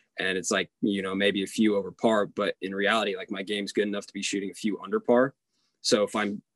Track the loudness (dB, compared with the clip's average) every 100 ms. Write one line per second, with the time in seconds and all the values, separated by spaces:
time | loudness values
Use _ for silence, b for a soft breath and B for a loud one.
0 | B -6 -2 -2 0 -2 -2 _ -2 0
1 | -2 0 2 2 -4 2 2 2 -2 -2
2 | 2 2 0 -2 -4 -4 -6 -2 0 2
3 | 0 -4 -6 -8 -4 -4 -2 0 0 -2
4 | -8 -8 -4 -4 -4 -4 -4 -4 -4 -4
5 | 4 4 4 -2 _ _ _ _ 2 2
6 | 2 0 -4 -4 -10